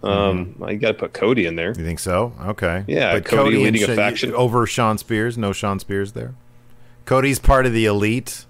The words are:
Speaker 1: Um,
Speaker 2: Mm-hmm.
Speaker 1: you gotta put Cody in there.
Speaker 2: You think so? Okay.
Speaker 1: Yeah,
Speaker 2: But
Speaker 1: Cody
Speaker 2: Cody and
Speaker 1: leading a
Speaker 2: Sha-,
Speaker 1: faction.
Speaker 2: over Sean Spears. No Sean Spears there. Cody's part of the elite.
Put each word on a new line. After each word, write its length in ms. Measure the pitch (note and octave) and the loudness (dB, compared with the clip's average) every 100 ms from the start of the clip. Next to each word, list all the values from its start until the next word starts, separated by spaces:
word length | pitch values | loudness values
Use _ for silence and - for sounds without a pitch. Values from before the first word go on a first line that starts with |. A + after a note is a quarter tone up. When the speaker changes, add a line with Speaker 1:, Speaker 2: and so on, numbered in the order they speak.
| G2+ | 0
Speaker 1:
Um, 500 | G2+ G2+ F#2 F2+ - | 2 2 0 -6 -10
Speaker 2:
Mm-hmm. 100 | F#2 | -8
Speaker 1:
you 80 | G#2 | -2
gotta 160 | A2 G#2+ | -2 -2
put 180 | F2+ | -6
Cody 320 | - G2+ B2 E2+ | -2 0 2 0
in 100 | E2 | -2
there. 140 | F2 | -6
Speaker 2:
You 160 | G2+ E2 | -4 -6
think 120 | E2 | -6
so? 340 | - F2+ A#2 - | -2 0 -2 -6
Okay. 420 | F2+ G#2+ F#2 E2+ G2+ | -8 -4 -2 -2 -2
Speaker 1:
Yeah, 260 | D3 A#2+ | 0 2
Speaker 2:
But 120 | E2+ - | 0 2
Speaker 1:
Cody 180 | A2+ | 2
Speaker 2:
Cody 120 | A2 A2+ | 4 4
and 80 | |
Speaker 1:
leading 200 | B2+ A2+ | 2 2
a 20 | G#2 | 2
Speaker 2:
Sha-, 80 | A2 | 2
Speaker 1:
faction. 380 | G#2 A#2 B2 | 0 -2 -4
Speaker 2:
over 320 | A#2+ B2+ A#2+ A2+ | 0 2 2 0
Sean 300 | - A2+ G#2+ | 0 0 0
Spears. 400 | - A2 A2+ A#2+ | -2 -2 -2 -2
No 160 | G#2 | -4
Sean 260 | F#2+ G#2 G2 | -2 -4 -4
Spears 320 | - G2 G2 | -4 -4 -4
there. 240 | A2+ A#2 B2+ - - - - - - - | -8 -12 -14 -20 -20 -20 -20 -20 -20 0
Cody's 340 | C3 C3+ C3 | 2 2 2
part 260 | - C3+ C3 | 6 6 6
of 60 | |
the 120 | A2+ A2 | 2 2
elite. 600 | G2+ G#2 A#2+ B2+ - - | 2 0 -2 -6 -14 -16